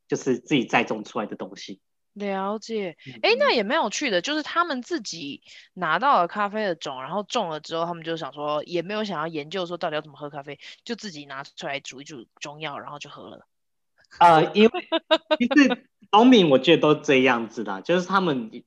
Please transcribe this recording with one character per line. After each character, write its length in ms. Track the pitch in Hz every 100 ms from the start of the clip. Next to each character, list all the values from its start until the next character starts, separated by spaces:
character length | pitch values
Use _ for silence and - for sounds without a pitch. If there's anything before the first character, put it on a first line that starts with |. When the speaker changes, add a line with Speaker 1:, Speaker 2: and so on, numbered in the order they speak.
| _
Speaker 1:
就 100 | 131
是 200 | - 117
自 160 | -
己 120 | 147 110
栽 180 | 135
种 220 | 113 110 104
出 120 | 123
来 80 | 104
的 120 | 104
东 180 | 98 95
西。 240 | - 98 _ _ _
Speaker 2:
了 480 | 202 202 196 196 214
解。 380 | - 226 190 151 -
Speaker 1:
嗯， 140 | 131
Speaker 2:
诶， 120 | 339 480
那 160 | 571
也 100 | 339
蛮 140 | 202 311
有 120 | 240
趣 200 | - 302
的， 100 | 175
Speaker 1:
嗯。 20 |
Speaker 2:
就 140 | 214 302
是 80 |
他 220 | 294 330 349
们 160 | 262
自 180 | 233 330
己 420 | 196 165 143 123 _ - -
拿 240 | - 170 165
到 200 | 269 240
了 100 | 175
咖 220 | 208 202
啡 160 | 214 208
的 100 | 165
种， 260 | 156 131
然 100 | 131
后 120 | 185
种 240 | 202 247 185
了 120 | 151
之 140 | - 165
后， 80 | 170
他 80 |
们 100 | 170
就 140 | 160 165
想 160 | 147
说， 280 | 147 147 151 -
也 160 | 170
没 120 | 170
有 120 | 214 214
想 120 | 165
要 100 | 160
研 220 | 160 147
究 160 | 190 170
说 120 | 175
到 120 | 175
底 60 | 151
要 60 |
怎 100 | 156
么 60 | 135
喝 120 | 147
咖 140 | 147
啡， 160 | 139 139 - -
就 120 | - 233
自 140 | 214
己 160 | 151 143
拿 180 | 135 143
出 220 | - 160
来 120 | 139
煮 220 | - 131
一 20 |
煮 220 | 139 147 107 _
中 180 | 156 147
药， 200 | 156 139
然 120 | 117
后 80 | 147
就 100 | -
喝 200 | - 92
了。 160 | - _ _ _ _ _ _ _ -
Speaker 1:
呃， 340 | 175 160 170
因 120 | 196 220
为， 220 | 359 - 320 -
Speaker 2:
<laughs> 300 | 311 - 311
Speaker 1:
其 220 | 240 285
实 260 | 269 - _ _ _
农 160 | 202 247
民 220 | 247 170
我 100 | 131
觉 160 | 151 160
得 60 |
都 140 | 156 147
这 260 | 147 131
样 280 | 131 120 113
子 140 | 123 104
啦， 160 | 95
就 180 | 92 175
是 60 | 180
他 160 | 190
们 420 | 180 135 110 120